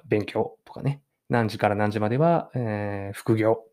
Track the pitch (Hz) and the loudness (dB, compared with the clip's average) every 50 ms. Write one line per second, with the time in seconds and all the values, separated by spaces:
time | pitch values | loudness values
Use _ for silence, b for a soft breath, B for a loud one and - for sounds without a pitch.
0 | - - 110 107 101 - - 110 - - - - _ - - - - 156 143 - | -2 0 0 0 0 -2 -2 -2 -2 -2 -6 -14 _ -16 -12 -4 -4 -4 -4 -4
1 | _ _ _ _ _ - 131 120 113 101 110 - 107 104 101 104 104 104 104 107 | _ _ _ _ _ 0 0 2 2 0 -2 0 0 0 2 2 0 0 0 0
2 | 107 107 120 135 160 170 170 165 - - - 131 120 110 107 104 104 101 101 98 | 0 0 2 2 2 2 2 2 -2 -4 -6 -6 -4 -4 -4 -4 -4 -4 -6 -6
3 | 98 98 101 - - - 113 110 107 110 113 - - - | -8 -10 -10 -6 -2 0 2 2 4 2 2 2 -2 -12